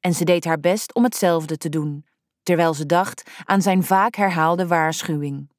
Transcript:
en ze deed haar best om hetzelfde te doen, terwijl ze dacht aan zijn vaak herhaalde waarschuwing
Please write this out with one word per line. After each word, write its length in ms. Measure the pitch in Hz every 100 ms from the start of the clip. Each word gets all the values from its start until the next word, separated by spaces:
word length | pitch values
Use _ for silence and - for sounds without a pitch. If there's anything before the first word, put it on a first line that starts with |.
en 140 | 185
ze 100 | 165
deed 200 | 175 175
haar 160 | - 165
best 340 | 175 208 -
om 100 | -
hetzelfde 520 | 240 - 185 170 156 156
te 120 | 160
doen, 380 | 156 151 147 - _ _ _
terwijl 320 | - 170 170
ze 120 | 151 151
dacht 440 | 170 196 - - -
aan 180 | - 196
zijn 200 | 185 185
vaak 300 | 170 190 214
herhaalde 520 | - 196 170 160 175 180
waarschuwing 840 | 170 160 160 - 151 147 139 143